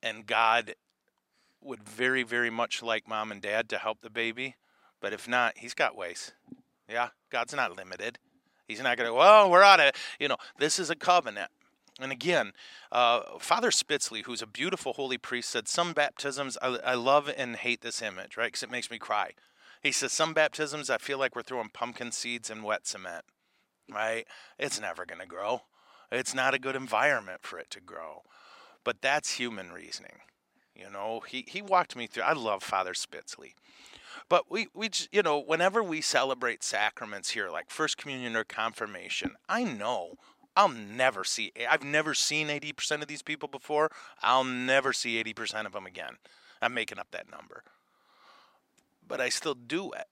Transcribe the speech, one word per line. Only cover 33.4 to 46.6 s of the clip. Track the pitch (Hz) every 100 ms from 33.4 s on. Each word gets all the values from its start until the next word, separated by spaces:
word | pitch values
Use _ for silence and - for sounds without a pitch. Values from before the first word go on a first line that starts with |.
| 67 _ _ - - - - - -
But | 175 -
we, | 196 226
we | 170 220
j-, | - -
you | 202
know, | 170 147
whenever | 123 160 180 208
we | 202 160
celebrate | - 139 135 127 120 110
sacraments | - 104 104 - 110 101 -
here, | 117 95
like | 82 78
First | - 156 -
Communion | 147 135 123 113
or |
Confirmation, | 110 - 113 110 107 95 87 - - - -
I | 214
know | 240 117 104 120 85 87 _ _ _
I'll | - 202
never | 120 104 113 131 101
see, | 92 - 101 - 120
I've | 151
never | 135 151 156
seen | 151 - 151 151
eighty | 147 147
percent | 143 - 151
of | 151
these | 147
people | - 151 147
before. | 135 - 151 156 - - -
I'll | 107 127
never | 131 123 127 135 135
see | 120 123 113
eighty | 110
percent | 110 110 110 107
of |
them | 98 95
again. | 90 73 60 _ - - -